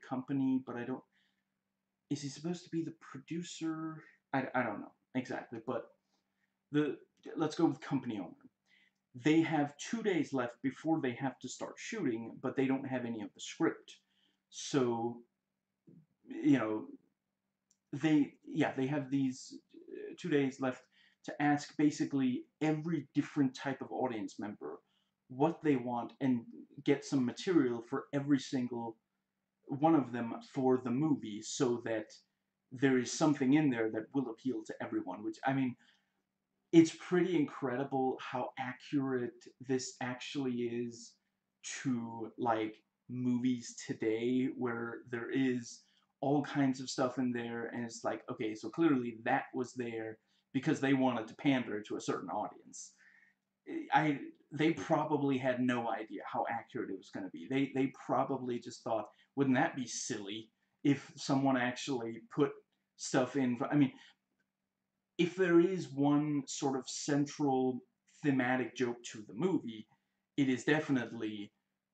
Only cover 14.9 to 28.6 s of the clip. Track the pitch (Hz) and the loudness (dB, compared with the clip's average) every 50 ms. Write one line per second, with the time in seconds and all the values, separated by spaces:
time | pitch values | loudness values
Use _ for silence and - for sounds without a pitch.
14.9 | 117 117 117 120 117 117 - _ _ _ _ _ _ _ _ _ _ _ _ - | 2 0 0 -2 -4 -6 -12 _ _ _ _ _ _ _ _ _ _ _ _ -20
15.9 | - - _ _ _ _ _ - 139 165 165 151 139 123 110 107 107 110 - - | -20 -20 _ _ _ _ _ -12 -10 0 4 4 4 4 4 0 -2 -2 -4 -8
16.9 | - - _ _ _ _ _ _ _ _ _ _ _ _ _ _ _ _ _ _ | -14 -20 _ _ _ _ _ _ _ _ _ _ _ _ _ _ _ _ _ _
17.9 | - 135 143 156 156 147 131 - - _ _ - - 160 135 - - 135 131 131 | -8 -2 2 4 6 6 4 2 0 _ _ -6 0 0 0 2 2 0 0 0
18.9 | 151 143 135 127 139 139 135 131 127 - - - - - - _ - - - - | 0 -2 -2 0 0 2 2 0 0 -4 -10 -16 -16 -18 -18 _ -20 -20 -18 -16
19.9 | - - - - - - - 175 147 143 139 131 127 - 135 127 127 - - _ | -14 -12 -12 -12 -12 -10 -4 2 2 2 2 2 0 0 -2 -2 -2 -4 -10 _
20.9 | _ _ _ _ _ _ _ - - - 147 147 143 143 - - - - 151 147 | _ _ _ _ _ _ _ -12 -4 0 2 4 4 2 0 -4 0 2 4 4
21.9 | 147 - 160 165 143 139 131 127 123 - - - _ _ 151 156 156 151 151 175 | 4 2 -2 0 2 2 2 2 2 0 -4 -8 _ _ 0 0 2 0 0 -2
22.9 | 170 151 139 - _ 147 139 - - 151 135 131 131 - - 139 135 - 120 104 | -2 -2 -4 0 _ 0 0 0 2 2 2 2 2 -2 -4 -4 -4 -4 -6 -6
23.9 | 110 - 127 123 117 107 98 - - - - 107 104 - - - - - _ _ | -2 -2 -2 -2 -2 -4 -6 -6 -8 -8 -8 -8 -8 -8 -10 -10 -10 -12 _ _
24.9 | _ _ _ _ _ _ _ _ 127 127 147 165 170 - 160 151 139 123 117 123 | _ _ _ _ _ _ _ _ -2 2 2 2 2 2 2 4 4 4 2 0
25.9 | 120 120 113 - - _ 143 131 123 117 117 - - - - - - - - - | -2 -2 -4 -6 -6 _ 2 2 2 2 0 -6 -14 -18 -20 -18 -20 -4 2 2
26.9 | 139 - - - 147 135 123 120 117 - - 196 180 156 131 123 117 117 113 - | 2 2 2 0 0 2 2 0 -2 -4 -2 4 4 6 6 4 2 -2 -4 -4
27.9 | 135 131 - - - 143 139 143 143 127 - - 143 127 | -4 -6 -4 -4 -4 -4 2 2 2 2 2 -2 -2 -2